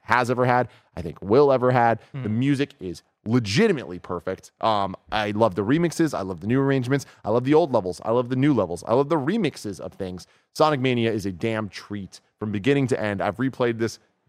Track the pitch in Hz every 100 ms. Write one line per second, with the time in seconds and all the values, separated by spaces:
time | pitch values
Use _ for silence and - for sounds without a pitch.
0 | - 117 120 123 127 123 120 - _ -
1 | 87 71 92 120 143 131 127 127 117 113
2 | - 139 123 110 135 135 139 - 92 82
3 | _ _ 104 123 104 113 226 151 92 90
4 | - 90 92 95 - - 110 104 98 92
5 | - 107 104 104 113 92 101 151 170 -
6 | 160 90 95 90 98 131 139 135 123 139
7 | - - 101 117 127 151 - 120 92 87
8 | - 120 120 127 143 123 90 85 - 123
9 | 143 165 135 226 160 - 107 85 92 -
10 | 92 90 - _ _ - 156 147 131 120
11 | 113 110 98 85 113 110 104 - - 104
12 | 92 - _ - 107 101 95 143 127 127
13 | 107 98 90 92 131 - 120 113 113 -
14 | _ _